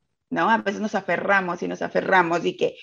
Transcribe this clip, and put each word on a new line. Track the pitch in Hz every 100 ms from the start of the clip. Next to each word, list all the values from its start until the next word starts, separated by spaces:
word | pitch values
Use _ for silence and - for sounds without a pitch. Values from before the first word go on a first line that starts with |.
| _ _ _
¿no? | 165 175
A | 226
veces | 214 196
nos | 208
aferramos | 202 190 170 220 196 180 175
y | 180
nos | 180
aferramos | 175 180 - 185 170 170 180
y | 180
que, | 160 -